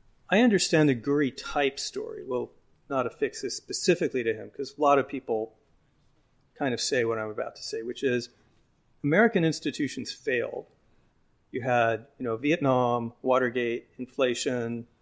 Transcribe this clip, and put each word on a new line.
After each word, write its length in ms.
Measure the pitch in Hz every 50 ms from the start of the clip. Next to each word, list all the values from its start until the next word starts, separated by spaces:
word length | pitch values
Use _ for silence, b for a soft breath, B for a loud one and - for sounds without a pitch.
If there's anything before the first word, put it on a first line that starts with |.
| _ _ _ _ _ -
I 100 | 180 208
understand 500 | 247 247 208 175 - - - 160 151 147
the 60 | 131
Gurry 360 | 117 104 139 143 147 147 127
type 480 | - - - - - 147 143 135 - -
story. 440 | - - - 127 - - - - -
We'll 260 | 131 127 123 117 113 _ _ _ _ _ _ _ -
not 160 | 143 131 123
affix 360 | 113 - - 143 131 - -
this 140 | - 123 -
specifically 680 | - - - - - - - 175 - 175 135 - 127 117
to 100 | 113 107
him, 160 | 107 98 107
'cause 260 | - - 139 127 -
a 40 | -
lot 180 | 147 143 143 139
of 80 | 131
people 460 | - - 131 - - 117 110 110 113 - _ _ _ _ _ _ _ _ _ _ _ _ _ _ _ _ _ _ _ _
kind 160 | - 147 135 120
of 80 | 110
say 240 | - - 147 127 117
what 120 | 113 117 110
I'm 100 | 107 107
about 260 | 107 113 113 113 -
to 80 | - -
say, 180 | - - 117 113
which 200 | 120 120 - 139
is 260 | 131 123 123 120 - _ _ _ _ _ _ _ _ _ _ _ _ _ _ -
American 400 | 143 156 185 233 226 226 185 165
institutions 680 | 160 151 - - 151 - - 151 131 - 135 120 -
failed. 540 | - - - 143 127 120 110 110 - 139 - - _ _ _ _ _ _ _ _ _ _ _ _ _ _ _ _
You 100 | - 127
had, 460 | 117 131 123 120 117 113 113 110 113 - _
you 60 | - 131
know, 120 | 120 113
Vietnam, 760 | 110 127 147 160 - 143 135 131 127 123 120 120 120 117 117 - _
Watergate, 680 | - 131 127 127 127 120 117 123 120 117 117 127 - _ _
inflation, 880 | - 127 - - - 135 123 120 - - 143 127 123 117 117 120 117 117 - _ _